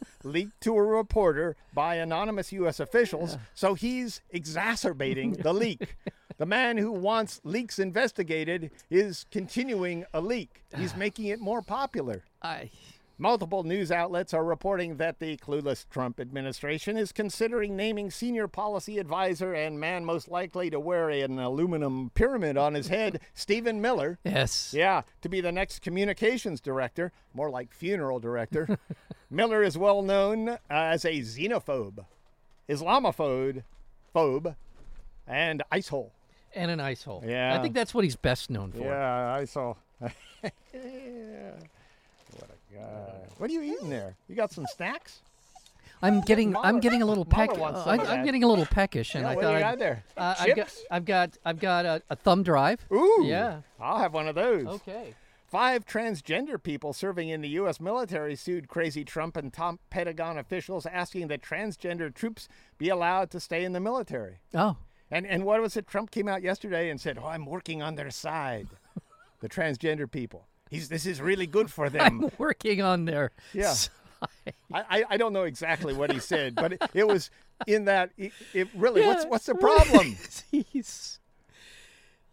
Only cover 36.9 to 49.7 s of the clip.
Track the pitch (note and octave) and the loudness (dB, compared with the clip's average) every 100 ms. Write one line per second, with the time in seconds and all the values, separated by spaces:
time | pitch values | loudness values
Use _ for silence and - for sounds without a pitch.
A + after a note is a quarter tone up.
36.9 | B2+ C3+ F#2+ A#2 B2 B2+ C3 B2 F3+ A3+ | -6 -8 -8 -4 0 2 2 0 0 0
37.9 | A#3+ F3+ A#2 C3 B2+ - A2 F#2+ A2 C3 | 2 2 2 0 0 -4 -6 -6 -6 -4
38.9 | C#3 C3 B2 A#2+ C3+ C#3 D3 A#2+ A2 _ | -2 0 0 -2 -2 -4 -6 -6 -8 _
39.9 | - A#2+ - - - A3 - _ B3+ B3+ | -12 -10 -12 -20 -12 -12 -12 _ -16 -14
40.9 | C4 B3+ A#3+ A3 G#3 G3+ - D#3+ _ _ | -14 -14 -16 -16 -16 -16 -18 -20 _ _
41.9 | _ _ _ - - - - _ G2+ G#2+ | _ _ _ -20 -20 -20 -20 _ -18 -16
42.9 | G#2+ G2 F#2+ F#2+ - A#3+ E4 D4 B4 D#3+ | -14 -14 -16 -16 -8 -4 -4 -4 -6 -6
43.9 | B2 F#2+ - - G3+ G#3 - C3+ - F3+ | -6 -8 -12 -8 -4 -4 -4 -10 -8 -8
44.9 | C#4+ - - _ _ _ - - _ - | -8 -12 -20 _ _ _ -20 -20 _ -20
45.9 | - F#3+ G3+ F3+ G#3+ G#3+ F#3 F#3 A#3+ A3+ | 0 4 4 4 4 4 2 4 4 4
46.9 | A#3+ G#3+ G#3 E3 G#3+ A3 F#3 D#3 F#3 E3 | 4 2 2 4 4 4 2 -2 -2 0
47.9 | A#3 - B3+ C4+ C4 A#3 G3+ D#3 G3+ G3 | 2 2 0 0 4 6 6 4 2 2
48.9 | F#3+ A2+ D3 C3 D#3+ D#3+ D#3+ - | 0 -4 -2 -2 0 2 2 2